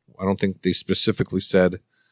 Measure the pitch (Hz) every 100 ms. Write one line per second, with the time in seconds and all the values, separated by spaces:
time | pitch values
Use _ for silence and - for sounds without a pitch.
0 | _ - 95 98 98 92 92 87 - 95
1 | - - - 92 - 95 90 90 _ _
2 | _